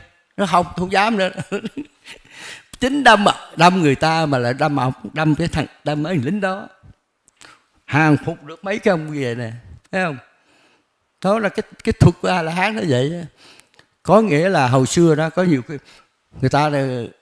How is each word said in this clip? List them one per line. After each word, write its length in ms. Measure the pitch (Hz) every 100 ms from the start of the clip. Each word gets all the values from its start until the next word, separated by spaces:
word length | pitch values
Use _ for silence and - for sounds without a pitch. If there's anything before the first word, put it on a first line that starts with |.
| - _ _ -
Nó: 100 | 196
"Không, 200 | 180 165
tôi 80 | -
không 160 | 180
dám 240 | 196 208 220
nữa." 140 | 185 185 -
<laughs> 100 | 202 220 - 294 _ - - _ - - - _ -
Chính 240 | 247 285
đâm, 200 | 262 208 208 - - -
đâm 260 | 170 185
người 120 | 156
ta 320 | 131 160 160 160
mà 120 | 135
lại 160 | 120
đâm 220 | 131 151 143
ông, 160 | 127 - 208
đâm 220 | 151 156
cái 140 | 147 165
thằng, 180 | 160 - -
đâm 180 | 147 151
mấy 120 | 151
thằng 100 | 185
lính 160 | 123 208
đó. 280 | 190 190 - - - _ _ _ _ _ - _ _ _
Hàng 320 | - 135 160 143
phục 200 | - 165
được 200 | 147 160
mấy 140 | 196 214
cái 140 | 220
ông 180 | 175 156
về 240 | 147 127
nè, 180 | 117 117 117 92 82 _
thấy 120 | 190
không? 120 | 180 131 - _ _ _ _ _ _ _ _ _
Đó 140 | 185 220
là 100 | 202
cái, 140 | - - -
cái 80 | -
thuật 220 | - 247 170
của 60 | 190
A 140 | 180
La 100 | 160
Hán 240 | 170 196 220
nó 60 | 196
vậy 240 | 123 139
á. 120 | 170 160 - - - _ _ _ _
Có 180 | - 196
nghĩa 280 | 220 147 180
là 200 | 175 127
hồi 180 | 135 131
xưa 280 | - 170
đó, 160 | 147 160
có 120 | 165
nhiều 200 | 180 143 117
cái, 100 | 143 - - _ _ _ -
người 100 | 131
ta 180 | 139 151
là 340 | 143 135 127 107 -